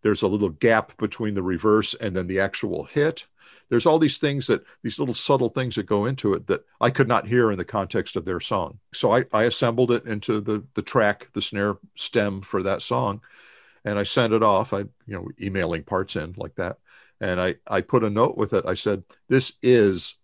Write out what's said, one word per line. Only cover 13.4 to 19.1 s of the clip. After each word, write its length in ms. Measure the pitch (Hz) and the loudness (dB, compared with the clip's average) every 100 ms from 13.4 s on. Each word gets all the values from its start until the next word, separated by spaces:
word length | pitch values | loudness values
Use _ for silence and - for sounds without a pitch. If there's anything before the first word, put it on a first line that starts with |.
| - _ _ _ | -20 _ _ _
and 140 | 107 101 | -4 -2
I 60 | |
sent 300 | 101 - 113 | 0 0 2
it 100 | 110 | 4
off. 280 | 110 98 - | 4 2 0
I, 80 | 101 | -4
you 360 | 104 _ - 95 | -6 _ -12 -12
know, 120 | 92 - | -12 -10
emailing 420 | 98 95 85 82 | -6 -4 -2 -4
parts 320 | - 92 95 - | -4 -4 -2 -6
in 200 | 78 92 | -8 -10
like 160 | 82 - | -12 -6
that. 220 | 87 - _ - _ _ | -8 -8 _ -20 _ _
And 220 | 92 90 | -4 -2
I, 140 | 92 - - | -2 -4 -4
I 160 | 98 | -4
put 220 | 87 127 | 2 0
a 60 | 110 | 2
note 260 | 104 143 - | 2 0 0
with 160 | 107 | 0
it. 120 | 104 90 | 0 0
I 80 | 92 | -4
said, 280 | 107 98 - | -2 -4 -6